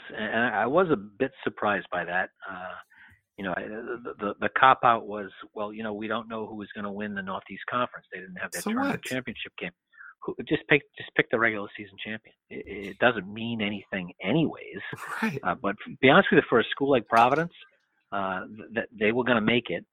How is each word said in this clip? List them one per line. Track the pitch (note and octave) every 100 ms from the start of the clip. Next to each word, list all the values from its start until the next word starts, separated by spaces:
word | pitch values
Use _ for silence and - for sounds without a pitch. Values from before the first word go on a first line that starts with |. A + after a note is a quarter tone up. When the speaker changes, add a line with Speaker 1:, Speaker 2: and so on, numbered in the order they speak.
| - -
Speaker 1:
And | G#2+ A2+
I, | A#2+ G#2
I | A#2
was | D#3 F#3
a | B2+
bit | G#2 G2+ C3+ -
surprised | - - G#2+ G2 -
by | F2+ E2+
that. | F2+ - _ -
Uh, | F#2 F2+ F2 - _ - - _ -
you |
know, | F#2+ F2
I, |
the, | G#2+ G#2+ A#2+ A#2+ B2+ -
the, | G2+ -
the | G#2 -
cop-out | C3 C3 B2 A#2 G2+
was, | G#2 F#2+ - -
"Well, | A2 G#2
you | G#2+
know, | A2+
we | G#2 G#2+
don't | A2 A2+
know | A2+ G#2+
who | A2
is | G2+
gonna | - G#2
win | G2+ G#2
the | G2
Northeast | F#2+ F#2 - G2 -
Conference." | B2 B2 F#2+ -
They | F#2+
didn't | F#2+ F3+
have | G2+
their | -
Speaker 2:
So | G3+
Speaker 1:
tournament | A#3 C#4 -
Speaker 2:
what? |
Speaker 1:
championship | - C3 B2 A2 - -
game. | F#2 - _ - - -
Who, | - - A#2
just | D#3 -
pick, | D3 - -
just | - -
pick | -
the | A2+
regular | A2+ G#2+ G#2 -
season | G2+ F#2+
champion. | G#2+ A2 - _ _
It, | B2+ -
it | G2+ G2 -
doesn't | A#2 A#2 F#2+
mean | G#2+ A2+ A#2
anything | G#2 G#2 - G2 F2 -
anyways. | F#2+ D3+ D3 - - - -
Speaker 2:
<laughs> | - - -
Right. | A3 C#3+
Speaker 1:
Uh, | F#2 E2+
but | G2 G2+ -
to | -
be | C3
honest | E3 -
with | E3+
you, | -
for | A#2+
a | G#2
school | - C#3
like | C3 -
Providence, | A#2 A#2+ D3 E3+ - - _ _ _ _
uh, | G2 F#2+ F#2+ F#2+
th-, | G#2+ - A2
that | - G#2
they | G#2+
were | A#2 B2
gonna | A#2+
make | G#2+ A#2+ -
it, | E2+ -